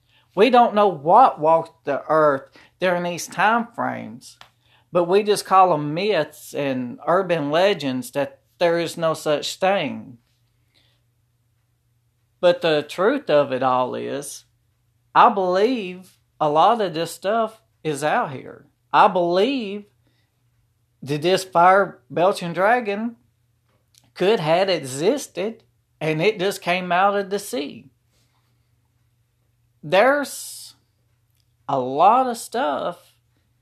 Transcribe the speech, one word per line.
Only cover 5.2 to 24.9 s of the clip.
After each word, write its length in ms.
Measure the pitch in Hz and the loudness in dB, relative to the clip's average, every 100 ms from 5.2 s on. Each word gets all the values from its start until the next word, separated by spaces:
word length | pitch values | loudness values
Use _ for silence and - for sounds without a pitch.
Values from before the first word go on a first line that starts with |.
just 200 | 208 196 | 2 -2
call 300 | - 190 185 | 2 4 4
'em 180 | 156 147 | 2 -2
myths 640 | 156 202 185 147 - - | -4 -2 -2 -4 -8 -14
and 460 | 135 143 127 123 120 | -6 -4 -4 -6 -10
urban 460 | 135 175 185 165 143 | -2 0 0 -2 0
legends 640 | 156 190 190 139 127 123 | 2 2 0 -4 -6 -6
that 300 | 143 139 - _ _ | -6 -6 -8 _ _
there 200 | 175 170 | 0 0
is 180 | 165 - | -4 -4
no 160 | 160 | -4
such 440 | 156 160 147 - - | -2 -2 -2 -4 -4
thing. 640 | 185 196 147 110 110 120 _ _ _ _ _ _ _ _ _ _ _ _ _ _ _ _ _ _ _ _ _ _ | -2 0 -4 -8 -14 -20 _ _ _ _ _ _ _ _ _ _ _ _ _ _ _ _ _ _ _ _ _ _
But 220 | 180 175 | 2 2
the 260 | 170 151 147 | 0 -2 -4
truth 400 | - 196 190 - | -2 0 0 2
of 240 | 147 135 | 2 2
it 120 | 127 | 0
all 320 | 131 127 127 120 | 0 0 -2 -4
is, 480 | 120 131 143 - _ _ _ _ _ _ _ 151 | -8 -8 -10 -18 _ _ _ _ _ _ _ 4
I 140 | 233 | 4
believe 880 | 202 185 185 214 254 185 180 185 _ _ _ | 4 0 2 0 -2 -6 -12 -18 _ _ _
a 80 | 156 | 0
lot 320 | 151 185 233 | 4 4 4
of 140 | 196 | -2
this 160 | 156 165 | -4 -8
stuff 500 | - 185 226 220 - _ _ | -6 -4 -2 -4 -8 _ _
is 220 | 156 143 | -8 -4
out 260 | 151 202 202 | -2 -2 -4
here. 360 | 127 - - _ _ _ | -8 -16 -20 _ _ _
I 160 | 147 202 | 4 4
believe 760 | 185 175 175 220 277 208 202 208 _ _ _ _ _ _ _ _ _ _ _ | 4 0 0 0 -2 -6 -10 -16 _ _ _ _ _ _ _ _ _ _ _
that 200 | 127 147 | -8 -4
this 200 | 160 185 | 0 0
fire-belching 1080 | 180 170 175 190 185 - _ 151 180 196 175 | 0 4 6 6 2 -6 _ 0 0 0 -6
dragon 640 | 165 196 247 214 202 233 233 _ _ _ _ _ _ _ _ _ - | -2 0 0 -2 -6 -8 -12 _ _ _ _ _ _ _ _ _ -4
could 220 | 185 226 | 0 0
have 280 | 156 170 196 | 0 0 0
existed, 960 | 175 139 | -2 -4